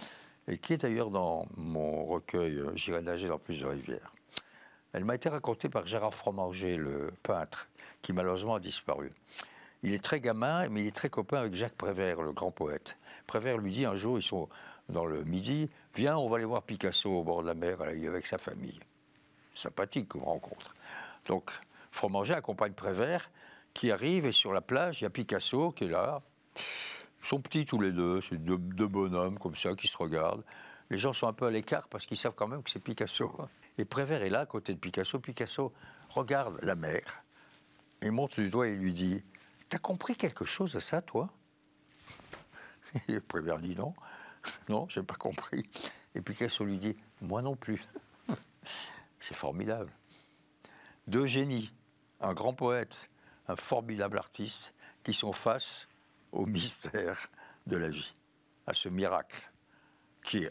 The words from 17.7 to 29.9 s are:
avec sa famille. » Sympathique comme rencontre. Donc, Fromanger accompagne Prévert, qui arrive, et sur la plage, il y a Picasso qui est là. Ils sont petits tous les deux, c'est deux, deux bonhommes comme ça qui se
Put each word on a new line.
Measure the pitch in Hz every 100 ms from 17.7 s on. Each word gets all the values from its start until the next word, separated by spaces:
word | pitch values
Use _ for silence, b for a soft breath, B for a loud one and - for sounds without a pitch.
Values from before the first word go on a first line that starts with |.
| 90
avec | 78 80 80 87 -
sa | 92
famille. » | - - - - - _ _ - _ _ - -
Sympathique | - - 101 143 101
comme | 71
rencontre. | 64 80 - - - - B B B B -
Donc, | 95 - - - B B
Fromanger | - 104 95 107 165
accompagne | - 101 107 92
Prévert, | 95 92 127 175 - B B B B -
qui | 117
arrive, | 101 131 185 143
et |
sur | - 104
la | 95
plage, | - 131 175 156
il | 104
y |
a |
Picasso | 110 117 98 - 127 170
qui | - 92
est |
là. | 85 107 147 - _ _ - B B B B B -
Ils | -
sont | 139
petits | 127 156 143
tous | 117
les | 98
deux, | 87 87 92
c'est | - 85
deux, | 80 92
deux | 90 92 107
bonhommes | 98 95 90 92 98
comme | 92 78
ça | 92 98
qui |
se | -